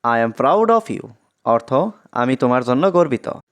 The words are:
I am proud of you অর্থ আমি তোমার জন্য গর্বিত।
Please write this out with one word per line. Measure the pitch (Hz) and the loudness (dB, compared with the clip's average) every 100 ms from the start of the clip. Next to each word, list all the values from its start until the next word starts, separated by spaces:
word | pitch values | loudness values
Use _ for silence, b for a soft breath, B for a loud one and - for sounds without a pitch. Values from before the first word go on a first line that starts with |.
| 120 | 0
I | 117 113 | 0 -2
am | - | 0
proud | 135 196 220 226 | 0 2 2 0
of | - 104 | -2 -12
you | - - _ _ - | -12 -20 _ _ -2
অর্থ | 117 - 131 202 - _ 120 | -2 0 -2 -2 -8 _ -4
আমি | 123 131 | -2 0
তোমার | 123 123 123 | 2 0 0
জন্য | 127 190 175 | 0 2 2
গর্বিত। | 160 117 - - _ | 0 -2 -6 -12 _